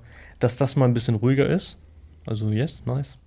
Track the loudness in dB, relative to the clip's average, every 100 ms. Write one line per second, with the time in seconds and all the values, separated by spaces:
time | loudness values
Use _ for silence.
0 | -14 -20 -20 -2 -2 0 0 2 2 2
1 | 0 0 2 2 2 0 -4 -14 -20 -20
2 | -20 -16 -8 -4 -2 -2 -2 -6 -6 -6
3 | -6 -14